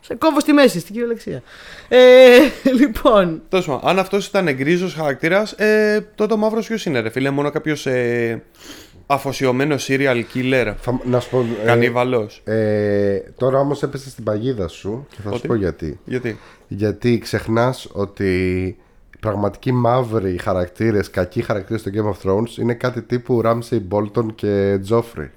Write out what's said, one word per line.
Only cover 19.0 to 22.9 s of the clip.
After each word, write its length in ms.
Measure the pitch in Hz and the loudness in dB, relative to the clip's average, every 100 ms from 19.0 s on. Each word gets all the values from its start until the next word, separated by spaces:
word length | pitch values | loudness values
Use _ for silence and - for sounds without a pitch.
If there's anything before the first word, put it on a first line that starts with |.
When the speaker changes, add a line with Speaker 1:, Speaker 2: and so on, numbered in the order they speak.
| - | -20
Speaker 3:
οι 20 | - | -8
πραγματικοί 520 | 107 101 101 - - | -6 -2 -4 -4 -2
μαύροι 680 | 127 117 127 123 110 95 90 | 0 2 0 0 -2 -2 -4
χαρακτήρες, 680 | - 92 90 - 113 104 95 | -4 -4 -4 -2 0 0 -2
κακοί 320 | - 90 - | -4 -4 -4
χαρακτήρες 380 | 113 107 90 110 | -4 -6 -4 -8
στο 100 | 107 | -6
Game 180 | 101 107 | -4 -4
of 160 | 92 95 | -4 -2
Thrones 280 | 95 113 - | -2 -2 -4
είναι 160 | 113 | -4
κάτι 280 | 120 127 | -2 -4